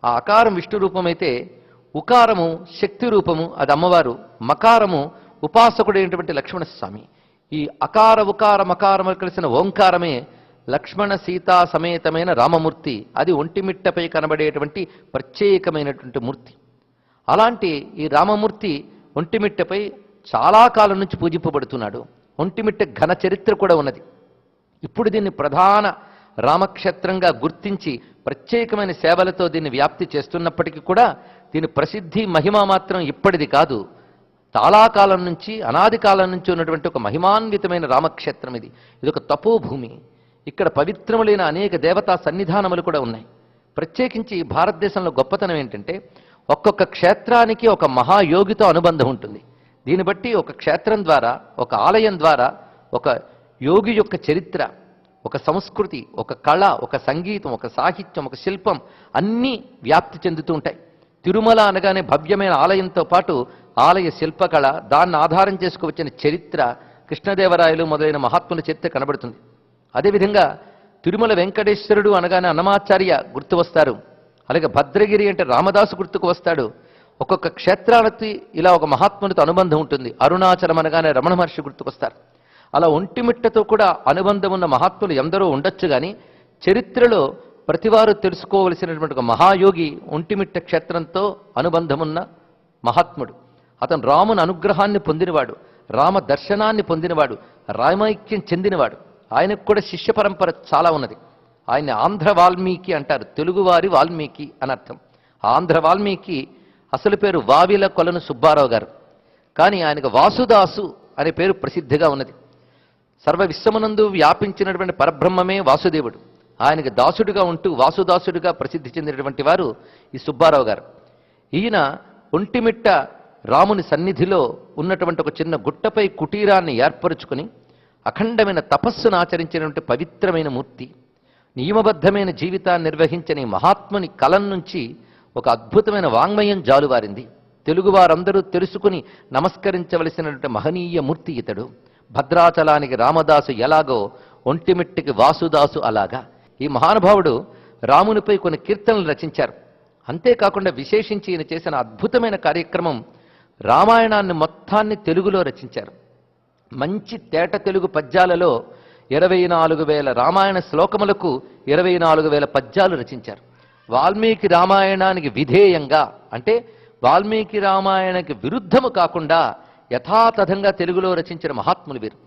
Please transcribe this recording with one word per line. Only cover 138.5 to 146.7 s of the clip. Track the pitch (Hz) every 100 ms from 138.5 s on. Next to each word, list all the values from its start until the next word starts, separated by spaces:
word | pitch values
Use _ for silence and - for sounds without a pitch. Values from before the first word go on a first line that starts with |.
| 220 196 202 208 180 - - _
నమస్కరించవలసినటువంటి | 131 175 - 202 180 175 175 165 165 160 139 139
మహనీయ | 110 151 180 175 170
మూర్తి | 135 139 -
ఇతడు. | 117 113 101 123 117 _ _ _
భద్రాచలానికి | 117 147 170 170 170 156 147 143
రామదాసు | 123 117 160 151 151 139
ఎలాగో | 120 123 156 151 123 101 - - _ -
ఒంటిమిట్టికి | 160 160 180 170 - 139
వాసుదాసు | 110 127 160 165 151 143 156
అలాగా. | 120 107 95 127 120 _ _ _
ఈ |
మహానుభావుడు | 143